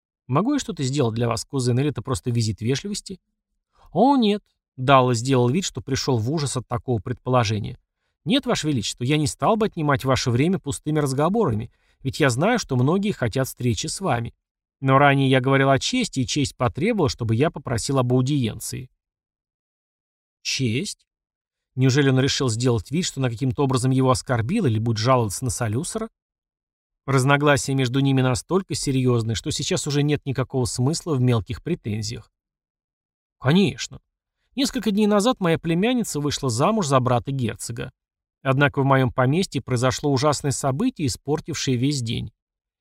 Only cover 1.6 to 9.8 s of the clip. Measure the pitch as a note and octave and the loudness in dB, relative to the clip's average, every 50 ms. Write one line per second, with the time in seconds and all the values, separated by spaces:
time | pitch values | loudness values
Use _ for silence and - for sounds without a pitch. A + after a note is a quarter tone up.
1.6 | B2 B2 A#2 B2+ C#3+ D3+ - - - C3 B2+ - - B2+ A#2 A#2+ G#2+ A2 G2+ - | 0 0 2 2 0 0 -2 -4 -6 -6 -6 -4 -4 -2 -2 0 0 -2 -2 -2
2.6 | G#2+ A#2 C3+ - - G3+ G#3 - - - F#3 - _ _ _ _ _ _ _ _ | -2 -2 -2 -2 -4 -8 -10 -10 -10 -12 -16 -18 _ _ _ _ _ _ _ _
3.6 | _ _ _ _ - - - E3 A#3 C#4 C#4+ B3+ A3+ G3+ G#3 G3+ - _ _ _ | _ _ _ _ -18 -4 2 4 4 4 4 4 4 2 2 0 -4 _ _ _
4.6 | _ _ _ C3 B2+ C3+ C#3 C3 B2+ B2+ B2 A2 A#2+ C3+ C3+ B2 B2 A#2+ C3+ G3 | _ _ _ -2 4 6 6 6 6 6 2 0 2 2 4 4 4 4 2 0
5.6 | F#3 - - - - - C3+ - - D3 C3 A2+ G#2+ B2 D#3 E3 C#3+ B2+ - B2+ | -2 -4 -8 -10 -6 -4 -4 -2 0 0 0 0 0 -2 -2 -2 -2 -4 -4 -6
6.6 | - - B2 A#2 - - B2 G#2 - B2+ A2+ - _ B2+ B2+ B2 A2+ G2+ A2 G2+ | -6 -6 -6 -6 -4 -2 -4 -2 -4 -6 -8 -6 _ 0 2 2 2 2 -2 -4
7.6 | G#2+ B2+ B2+ - _ _ _ _ _ _ _ _ - D3 A#3+ C#4 - B3 G3 - | -4 -8 -10 -14 _ _ _ _ _ _ _ _ -4 -2 -2 0 0 -2 -2 -2
8.6 | D3 D#3 D3 A#2+ - - - - B2 B2+ D3+ D#3 D3+ B2+ - - C#3 E3+ A3+ G#3+ | -2 -2 -2 -2 -2 -4 -6 -4 -2 0 0 0 0 -2 -2 -2 0 0 2 2
9.6 | A3 F#3 - E3+ | 0 -2 -2 -2